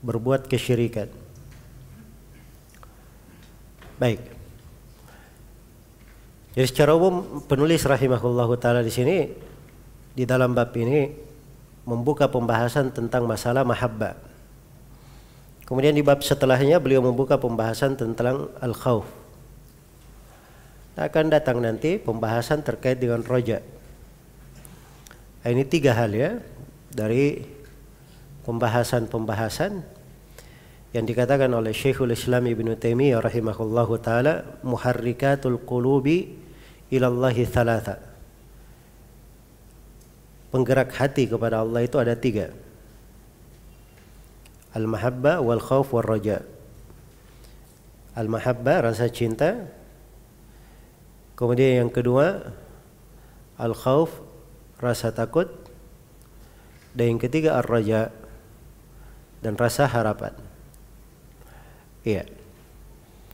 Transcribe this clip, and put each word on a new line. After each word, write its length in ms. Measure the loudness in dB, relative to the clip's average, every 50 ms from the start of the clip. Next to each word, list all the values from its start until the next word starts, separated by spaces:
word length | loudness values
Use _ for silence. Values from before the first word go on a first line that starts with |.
| -6
berbuat 400 | -4 -4 -2 0 2 0 0 0
kesyirikan. 640 | 0 -2 -2 2 0 0 2 2 -2 -2 -6 -8 -8 -10 -18 -20 -20 -20 -20 -20 -20 -20 -20 -20 -20 -20 -20 -20 -20 -20 -20 -20 -20 -20 -20 -20 -20 -20 -20 -20 -20 -20 -20 -20 -20 -20 -20 -20 -20 -20 -20 -20 -20 -20 -20 -20 -20 -20 -20 -20 -20 -20 -20 -20 -20 -20 -20 -20 -20 -6
Baik. 240 | -2 0 0 0 -2 -8 -16 -18 -20 -20 -20 -20 -20 -20 -20 -20 -20 -20 -20 -20 -20 -20 -20 -20 -20 -20 -20 -20 -20 -20 -20 -20 -20 -20 -20 -20 -20 -20 -20 -20 -20 -20 -20 -20 -20 -20 -20 -20 -20 -20 -10 -2
Jadi 140 | 0 0 0
secara 240 | 4 4 4 6 6
umum 480 | 6 6 4 2 0 -6 -6 -12 -12 -2 -2
penulis 320 | 0 2 4 4 2 2
rahimahullahu 800 | 2 2 2 2 2 2 0 2 0 0 0 0 2 0 0 0
taala 240 | 2 2 2 2 0
di 80 | -2 -2
sini 400 | 0 0 2 2 0 0 -2 -6 -16 -18 -20 -20 -20 -20 -20 -20 -20 -20 -20 -20 -20 -20 -16 -6
di 160 | -6 -2 0
dalam 240 | 2 2 2 2 2
bab 160 | 2 0 0 0
ini 320 | -2 -2 2 2 2 2 0 -4 -12 -18 -20 -20 -20 -20 -20 -20 -20 -20 -20 -20 -18 -8 -6
membuka 400 | -4 -2 0 -2 2 2 2 2
pembahasan 640 | 2 0 0 0 0 0 0 0 0 0 -2 0 -2
tentang 320 | -4 -6 -2 0 0 0
masalah 400 | 0 -2 -2 -2 0 0 0 2
mahabbah. 520 | 0 0 0 -2 -4 -4 -4 -6 -6 -6 -10 -18 -20 -20 -20 -20 -20 -20 -20 -20 -20 -20 -20 -20 -20 -20 -20 -20 -20 -20 -20 -20 -20 -20 -20 -20 -20 -20 -20 -10 -4
Kemudian 280 | -2 2 2 4 4
di 80 | 4 6
bab 160 | 4 4 4
setelahnya 560 | 4 -2 0 2 4 4 4 4 6 4 4 4
beliau 200 | 4 4 2 4
membuka 360 | 4 2 2 0 0 2 2
pembahasan 600 | 0 0 -2 -2 -2 -2 -2 -2 0 0 -2 0
tentang 560 | -2 -4 -4 -2 -2 0 -2 0 -2 -6 -10 -10 -8
al-khauf. 440 | -6 -6 -6 -2 0 0 0 0 0 -6 -16 -20 -20 -20 -20 -20 -20 -20 -20 -20 -20 -20 -20 -20 -20 -20 -20 -20 -20 -20 -20 -20 -20 -20 -20 -20 -20 -20 -20 -20 -20 -20 -20 -20 -20 -16 -8
Akan 360 | -6 -6 -2 0 0 2 4 2
datang 280 | 2 2 2 -2 0
nanti 360 | 0 -2 -2 -2 -2 -2 -2
pembahasan 640 | -2 -4 -4 -4 -4 -2 -2 -2 -2 0 0 -2 -2
terkait 400 | -2 -4 -6 -2 -2 -2 -2 0
dengan 240 | 0 -2 -2 -2 -2
roja. 400 | 0 0 0 0 0 -4 -4 -6 -12 -20 -20 -20 -20 -20 -20 -20 -20 -20 -20 -20 -20 -20 -20 -20 -20 -20 -20 -20 -20 -20 -20 -20 -20 -20 -20 -20 -20 -20 -20 -20 -20 -20 -8 -2
Nah, 80 | 0
ini 160 | 0 0 0
tiga 240 | 2 0 4 4 4 4 4
hal 160 | 2 0 2
ya 240 | 0 0 0 -2 -6 -10 -14 -18 -18 -18 -20 -20 -20 -20
dari 560 | -12 -6 -4 -2 0 2 2 2 2 0 -4 -10 -14 -18 -20 -20 -20 -20 -20 -20 -20 -20 -20 -20 -20 -20 -20 -20 -20 -20 -16 -10
pembahasan-pembahasan 1400 | -8 -4 -2 0 2 2 2 0 2 0 -2 -2 -2 -4 -4 -4 -4 -4 -4 -4 -4 -4 -4 -4 -4 -4 -8 -12 -14 -18 -20 -20 -20 -20 -20 -20 -20 -20 -20 -20 -20 -20 -20 -20 -20 -20 -20 -20 -8 -6
yang 80 | -4 -4
dikatakan 480 | -2 0 0 2 2 4 2 4 2
oleh 240 | 2 0 0 -2 -4
Syekhul 400 | 0 0 0 0 2 0 -2 -2
Islam 320 | -2 0 0 0 2 2
Ibnu 320 | 0 -2 -2 -2 -4 -4 -2
Taimiyah 400 | -2 0 0 2 4 4 2 2
rahimahullahu 800 | 0 0 -2 -2 -2 -2 -4 -4 -4 -2 0 0 2 2 0 -2
taala, 600 | -2 0 0 2 2 2 0 0 -4 -10 -16 -10 -6
"Muharrikatul 960 | -4 -4 -2 0 0 0 0 -2 -4 -4 0 0 0 0 2 0 -2 -2 -2 -4
qulubi 720 | -4 -4 -2 2 2 2 2 4 2 0 0 -2 -4 -14 -20 -20 -20 -20 -20 -20 -20 -20 -20 -10 -2 0
ilallahi 480 | 2 2 2 2 2 2 2 2 2 0 2
thalatha." 500 | 2 2 2 2 2 0 -2 -6 -10 -10 -12 -20 -20 -20 -20 -20 -20 -20 -20 -20 -20 -20 -20 -20 -20 -20 -20 -20 -20 -20 -20 -20 -20 -20 -20 -20 -20 -20 -20 -20 -20 -20 -20 -20 -20 -20 -20 -20 -20 -20 -20 -20 -20 -20 -20 -20 -20 -20 -20 -4 0
Penggerak 400 | 0 2 4 4 2 2 0 0
hati 320 | -2 -2 0 2 0 0
kepada 380 | 0 0 -2 -2 0 0 0 -2
Allah 180 | -2 0 -2 -2
itu 160 | 0 0 0
ada 160 | 0 0 0
tiga. 400 | 0 -2 -2 -2 -2 -4 -6 -10 -16 -20 -20 -20 -20 -20 -20 -20 -20 -20 -20 -20 -20 -20 -20 -20 -20 -20 -20 -20 -20 -20 -20 -20 -20 -20 -20 -20 -20 -20 -20 -20 -20 -20 -20 -20 -20 -20 -20 -20 -20 -20 -12 -6
Al-mahabbah 720 | -4 -4 -2 -4 -2 -2 -4 -4 2 2 2 2 2 2
wal 160 | 0 0 0
khauf 320 | 0 0 2 0 2 2 0
wal 120 | -2 0
raja. 360 | 0 -2 0 0 -2 -2 -2 -4 -10 -20 -20 -20 -20 -20 -20 -20 -20 -20 -20 -20 -20 -20 -20 -20 -20 -20 -20 -20 -20 -20 -20 -20 -20 -20 -20 -20 -20 -20 -20 -20 -16 -8
Al-mahabbah, 760 | -8 -6 -4 -4 -2 -2 -2 -2 0 2 2 2 4 2 0 0
rasa 160 | 0 -2 -2
cinta. 600 | 0 -2 -4 -4 0 0 0 0 0 -2 -8 -14 -18 -20 -20 -20 -20 -20 -20 -20 -20 -20 -20 -20 -20 -20 -20 -20 -20 -20 -20 -20 -20 -20 -20 -20 -20 -20 -20 -20 -20 -20 -20 -20 -6
Kemudian 520 | -2 0 0 4 4 4 6 6 4 2
yang 60 | 2 0
kedua, 600 | 0 0 2 4 4 4 2 2 -4 -10 -14 -16 -18 -20 -20 -20 -20 -20 -20 -20 -20 -20 -20 -20 -20 -20 -20 -20 -20 -20 -20 -12
al-khauf, 640 | -6 -4 -4 -4 -2 0 2 4 4 4 2 -2 -14 -20 -20 -20 -20 -20 -20 -20 -20 -20 -20 -14
rasa 320 | -6 -2 -2 -2 0 -2 -4 -2
takut. 360 | -2 -6 -2 0 -2 -2 -2 -6 -18 -20 -20 -20 -20 -20 -20 -20 -20 -20 -20 -20 -20 -20 -20 -20 -20 -20 -20 -20 -20 -20 -20 -20 -20 -20 -16 -4
Dan 240 | 0 0 2 2
yang 40 | 0 -2
ketiga, 320 | 0 0 2 2 2 2
ar-raja, 560 | 2 0 2 2 2 2 2 2 0 0 -2 -6 -14 -20 -20 -20 -20 -20 -20 -20 -20 -20 -20 -20 -20 -20 -20 -20 -20 -20 -20 -20 -20 -20 -20 -20 -8
dan 160 | -6 -6 -2
rasa 320 | 0 0 0 2 2 0 2
harapan. 480 | 2 0 0 0 -2 -4 -6 -12 -12 -14 -20 -20 -20 -20 -20 -20 -20 -20 -20 -20 -20 -20 -20 -20 -20 -20 -20 -20 -20 -20 -20 -20 -20 -20 -20 -20 -20 -20 -20 -20 -20 -8 -4
Iya. 240 | -2 -2 -2 -4 -8 -16 -20 -20 -20 -20 -20 -20 -20 -20 -20 -20 -20 -20 -20 -20 -20 -20 -20 -20 -20